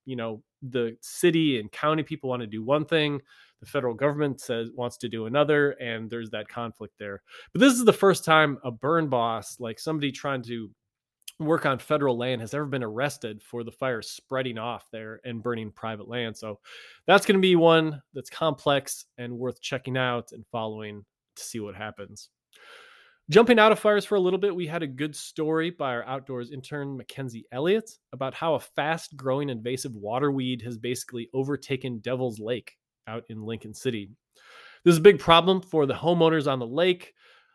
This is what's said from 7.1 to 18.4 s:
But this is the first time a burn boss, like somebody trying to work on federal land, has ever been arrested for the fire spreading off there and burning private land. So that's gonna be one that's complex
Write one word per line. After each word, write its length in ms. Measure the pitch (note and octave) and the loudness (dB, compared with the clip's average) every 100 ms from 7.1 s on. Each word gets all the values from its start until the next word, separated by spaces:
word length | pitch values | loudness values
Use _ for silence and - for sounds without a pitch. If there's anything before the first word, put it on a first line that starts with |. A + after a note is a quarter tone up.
| G2 _ - - | -12 _ -20 -8
But 80 | E3+ | 4
this 120 | C4+ | 6
is 120 | A#3+ | 6
the 80 | A3+ | 4
first 320 | - G3 E3+ | 6 6 4
time 340 | - D#3 D3+ C3 | 4 6 6 2
a 80 | B2+ | -8
burn 380 | A2+ C#3 E3 D3+ | -6 0 0 2
boss, 500 | B2+ A#2 A2+ - - | 0 0 -2 -8 -12
like 220 | A#2 A2+ | -10 -8
somebody 320 | D#3+ D#3 C#3+ | -6 -4 -4
trying 300 | B2+ C#3+ C3 | -6 -6 -6
to 260 | A2+ A#2+ G#2+ _ _ _ _ _ - - | -6 -10 -10 _ _ _ _ _ -20 -8
work 260 | D#3 D#3+ D3 | 0 2 2
on 140 | B2 | -2
federal 360 | - D3+ C#3+ A#2+ | 0 2 2 0
land, 240 | B2+ B2 | 0 -4
has 140 | A2+ | -4
ever 120 | D3 D3 | -6 -4
been 180 | C3+ | -4
arrested 580 | A2+ G#2+ C#3+ - A2+ G#2+ | -4 -4 -4 -4 -12 -12
for 220 | - A#2+ | -12 -10
the 80 | A2+ | -10
fire 300 | - C3 A#2 | -6 -4 -4
spreading 540 | - - - C3 B2+ A2+ | -6 -14 -8 -4 -4 -6
off 320 | A#2 A2 _ | -8 -8 _
there 280 | A2 A2 A2 | -14 -14 -14
and 180 | B2 A#2 | -12 -8
burning 300 | A#2+ A2+ G#2+ | -4 -4 -6
private 340 | - A2 G#2+ G2+ | -8 -10 -8 -8
land. 300 | A#2+ A2+ G#2 | -8 -6 -8
So 240 | A2 G2+ - - - - - | -12 -12 -16 -20 -20 -12 6
that's 180 | G3 G3 | 6 8
gonna 140 | F#3+ | 4
be 160 | F#3 F3 | 6 6
one 440 | E3 E3 D#3 D3 _ | 8 6 4 -4 _
that's 160 | C#3 - | -16 -14
complex 720 | - | -4